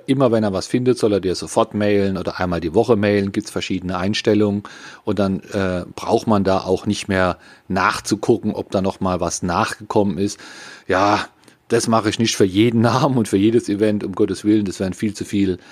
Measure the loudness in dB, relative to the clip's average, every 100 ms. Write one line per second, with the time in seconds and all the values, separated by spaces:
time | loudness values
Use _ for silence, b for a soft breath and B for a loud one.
0 | 0 2 2 2 2 -2 0 0 2 2
1 | 2 2 0 -4 -2 0 0 0 2 2
2 | 2 -2 -6 -4 -2 -2 0 2 2 2
3 | 2 2 0 -4 -6 -6 -4 -4 -4 -4
4 | -2 -2 2 2 2 0 -6 B B B
5 | -4 0 0 -2 -4 -4 -2 -4 -8 -10
6 | -2 -2 2 2 2 0 0 -2 -2 -4
7 | -2 0 0 -2 B B B 0 0 -2
8 | -4 -2 2 0 0 -6 -4 -2 -2 -2
9 | -2 -2 -2 -4 -2 0 -2 -4 -2 0
10 | 2 0 -4 -6 B B B B B 2
11 | 2 0 -2 _ b b -2 0 2 2
12 | 2 0 0 2 2 4 4 4 2 2
13 | 2 0 0 2 4 2 0 0 0 0
14 | -2 -2 -2 0 2 2 0 -4 -6 -4
15 | -6 -6 -4 0 0 -2 B